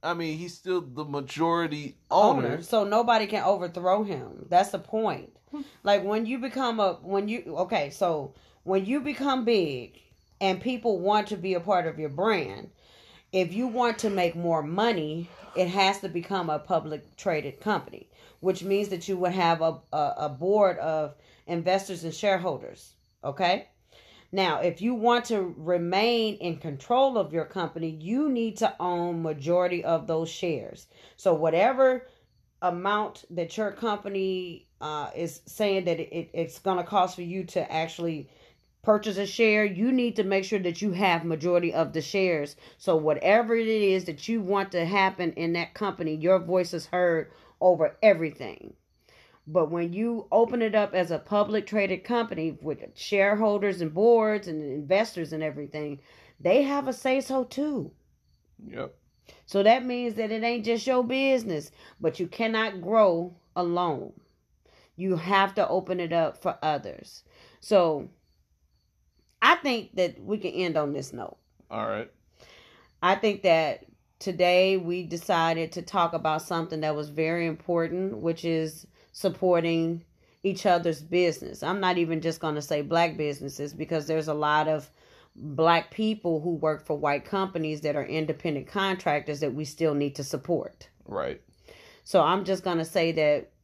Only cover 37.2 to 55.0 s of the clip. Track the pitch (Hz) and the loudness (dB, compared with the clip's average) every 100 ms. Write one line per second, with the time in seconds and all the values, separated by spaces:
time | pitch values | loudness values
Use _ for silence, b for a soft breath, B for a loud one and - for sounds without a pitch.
37.2 | 175 185 180 - 151 160 165 - 170 160 | -8 -8 -4 -4 -2 -2 -4 -4 -4 -4
38.2 | 139 b b b b _ - 208 214 190 | -10 b b b b _ 4 4 4 -4
39.2 | 202 - 226 214 208 180 233 262 240 220 | -4 2 4 4 2 2 2 2 0 0
40.2 | 190 196 190 214 180 170 208 180 196 170 | 2 2 0 -2 -2 -2 -2 2 2 2
41.2 | 165 160 160 175 170 156 160 160 147 196 | 0 -2 2 2 2 0 0 -2 -4 0
42.2 | 190 160 143 - B B - 165 151 147 | 2 0 -4 -10 B B 0 2 4 2
43.2 | 170 214 226 233 226 220 202 190 170 151 | 6 4 4 0 2 2 2 2 -2 -10
44.2 | - 226 185 202 190 180 165 202 190 190 | -4 -4 0 0 0 -2 0 2 2 2
45.2 | 175 - 170 170 170 - 202 190 160 156 | -4 -2 -2 -2 -4 -4 -6 -4 -4 -2
46.2 | 160 185 170 185 175 170 - 180 180 165 | 2 2 4 0 0 -4 -4 2 2 2
47.2 | 151 B B B 185 170 156 - 214 175 | -2 B B B 4 6 2 6 6 6
48.2 | 165 - 113 - - - _ _ b b | 2 -6 -12 -12 -16 -20 _ _ b b
49.2 | b b - 160 156 170 170 175 226 233 | b b -2 0 0 -2 -4 -2 -4 -4
50.2 | - 202 233 240 226 214 202 185 175 160 | 0 2 4 2 2 2 2 0 0 -2
51.2 | - 208 208 214 202 214 196 180 - 240 | 0 0 2 0 -2 0 0 -2 -2 -2
52.2 | 220 160 160 - - 147 - - - 202 | -2 -2 -4 -4 -8 -8 -10 -14 -2 4
53.2 | 196 208 220 202 202 180 165 156 220 233 | 4 4 2 2 0 0 -4 4 6 6
54.2 | 214 214 196 156 147 139 143 190 | 6 0 -4 -8 -6 -8 0 2